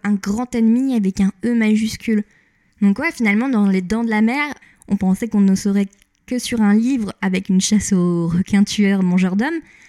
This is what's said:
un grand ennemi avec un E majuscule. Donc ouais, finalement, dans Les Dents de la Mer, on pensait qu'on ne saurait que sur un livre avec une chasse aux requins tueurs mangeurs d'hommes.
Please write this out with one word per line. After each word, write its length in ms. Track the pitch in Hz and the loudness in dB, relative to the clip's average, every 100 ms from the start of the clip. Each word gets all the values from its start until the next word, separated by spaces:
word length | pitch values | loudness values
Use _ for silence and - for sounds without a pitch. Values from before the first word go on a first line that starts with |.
un 100 | 208 | -2
grand 420 | 202 196 214 247 240 | -2 -2 -6 -4 0
ennemi 400 | 226 240 269 240 | 2 2 0 0
avec 240 | 190 190 | -2 0
un 120 | 196 - 240 | -2 -2 -2
E 80 | |
majuscule. 720 | 233 214 214 220 - - 214 - _ _ _ _ - | 0 2 2 0 -6 -2 -2 -4 _ _ _ _ -2
Donc 160 | 202 202 | 0 0
ouais, 120 | 320 | -2
finalement, 380 | - 220 208 269 | -2 0 0 0
dans 180 | 226 202 | 2 2
Les 140 | 190 | 0
Dents 240 | 180 220 233 | -2 -4 -2
de 40 | |
la 120 | 214 | 0
Mer, 320 | 226 277 294 - _ _ - | 0 0 -6 -10 _ _ -6
on 80 | 196 | -2
pensait 320 | 185 190 226 | 0 0 0
qu'on 140 | 208 | 2
ne 120 | 196 | 2
saurait 360 | 190 202 202 196 _ _ _ - | 2 0 -2 -2 _ _ _ -8
que 140 | 247 | -8
sur 220 | - 233 | -4 0
un 120 | 202 | 2
livre 400 | 214 240 269 202 - | 2 2 -2 -4 -6
avec 280 | 190 185 196 | -4 -2 0
une 100 | 185 | 0
chasse 300 | - 214 - | 2 0 2
aux 340 | 185 175 170 170 | 0 0 0 -2
requins 340 | 170 - 202 | -2 0 0
tueurs 400 | 202 - 196 196 | 0 2 0 2
mangeurs 320 | 180 185 180 190 | 2 2 0 0
d'hommes. 240 | 277 330 - - | -2 -4 -10 -20